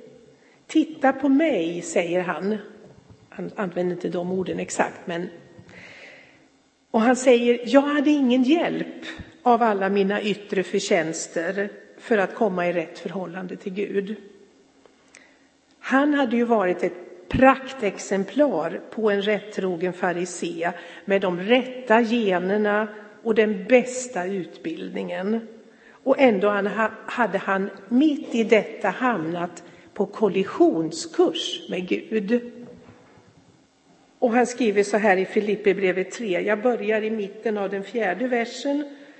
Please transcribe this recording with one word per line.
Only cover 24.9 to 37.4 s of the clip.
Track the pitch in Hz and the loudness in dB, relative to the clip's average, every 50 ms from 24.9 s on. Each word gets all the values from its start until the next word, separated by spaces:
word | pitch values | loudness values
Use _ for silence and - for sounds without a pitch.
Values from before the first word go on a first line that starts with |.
| 185 196 196 175 175 175 190 208 226 226 226 - - - - - - _ - - - - - | -8 -8 -6 -6 -6 -4 -2 -2 -2 -2 -4 -8 -18 -20 -20 -20 -20 _ -20 -20 -16 -6 -2
Och | 262 - - | 0 4 6
ändå | 269 240 208 185 202 208 | 6 6 6 4 2 2
han | 208 202 196 | 2 0 -2
ha-, | 208 185 220 220 214 214 - - | -2 0 0 -2 -2 -2 -8 -12
hade | - - 247 233 190 180 | -6 -2 0 0 0 0
han | 185 - 202 196 196 196 202 - - - - | -2 -2 0 0 0 -2 -4 -6 -10 -4 0
mitt | 240 254 311 311 277 - - - - | 2 4 4 4 2 0 -6 -2 0
i | 226 220 | 2 4
detta | 202 226 208 - - - - - 190 | 6 6 4 4 2 -6 -4 -2 -2
hamnat | 175 - 262 247 226 175 156 160 175 175 170 170 - - - - - - - - - | -2 0 0 0 0 0 -2 -4 -4 -4 -6 -6 -8 -12 -20 -20 -20 -20 -20 -10 -4
på | - 196 | -4 -4
kollisionskurs | 196 - - 226 196 - 190 196 - - - 349 320 - 160 160 160 - - - - - - 359 277 - - - - - - - - | -4 -2 0 0 2 2 2 -2 0 2 4 4 4 4 2 -2 -4 -4 -8 -10 -4 2 2 2 2 2 -2 -6 -6 -8 -10 -8 -8
med | - 185 185 | -6 -6 -2
Gud. | - 202 208 - - 220 220 196 190 240 240 240 - - - - - - - - - - - - - - - _ _ _ _ _ _ _ _ _ _ _ _ _ _ _ _ _ _ _ - | -2 -2 -4 -4 -4 -4 -4 -2 0 -2 -2 -2 -4 -16 -18 -18 -20 -20 -20 -20 -20 -20 -20 -20 -20 -20 -20 _ _ _ _ _ _ _ _ _ _ _ _ _ _ _ _ _ _ _ -2
Och | 262 233 | 0 2
han | 226 247 233 | 2 2 2
skriver | 233 - - 254 208 196 202 202 | 0 0 0 0 2 2 2 0
så | - 233 | 2 2
här | 208 214 208 185 | 2 4 4 4
i | 185 190 | 4 2
Filipperbrevet | - - 220 202 208 196 208 - 202 180 190 196 185 175 185 185 185 | 0 0 0 0 0 -2 0 2 2 2 2 2 0 0 0 -4 -6
tre. | - - 233 202 175 175 | -6 -8 -4 -2 -2 -2
Jag | 185 208 214 208 | 0 0 0 0
börjar | 214 247 233 202 202 208 220 214 | 0 0 0 0 0 0 0 0
i | 214 220 | 0 -2
mitten | 226 220 196 190 - - | -4 -4 -6 -8 -8 -6